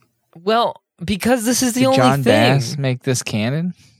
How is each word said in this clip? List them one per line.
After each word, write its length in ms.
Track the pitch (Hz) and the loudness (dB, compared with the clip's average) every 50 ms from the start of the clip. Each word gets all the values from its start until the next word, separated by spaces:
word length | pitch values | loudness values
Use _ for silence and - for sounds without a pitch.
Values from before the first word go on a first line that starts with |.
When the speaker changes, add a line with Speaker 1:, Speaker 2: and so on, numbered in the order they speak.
| _ _ _ _ _ _ _ | _ _ _ _ _ _ _
Speaker 1:
Well, 460 | 165 170 196 220 233 233 180 - - _ _ _ _ 175 | -10 -4 -2 0 0 0 -2 -6 -10 _ _ _ _ -6
because 420 | 160 214 180 - 226 254 254 214 | -6 -6 -2 0 0 0 0 0
this 160 | 233 247 - | -2 0 0
is 120 | 262 247 226 | 0 -2 0
the 80 | 254 | 2
Speaker 2:
Did 40 | 254 | 2
Speaker 1:
only 100 | 262 262 | 2 4
Speaker 2:
John 260 | 262 127 127 135 139 131 | 4 4 4 2 2 2
Speaker 1:
thing. 320 | 120 107 107 113 123 135 | 2 2 4 4 4 2
Speaker 2:
Bass 220 | 143 123 - - | 2 0 -2 -6
make 260 | 143 139 131 127 123 - | -4 -2 -2 -4 -2 -2
this 180 | 135 127 - | -2 -2 -2
canon? 520 | - - - 107 107 120 139 156 170 180 175 _ _ _ _ | -4 -6 -6 -4 -4 -4 -4 -4 -6 -6 -8 _ _ _ _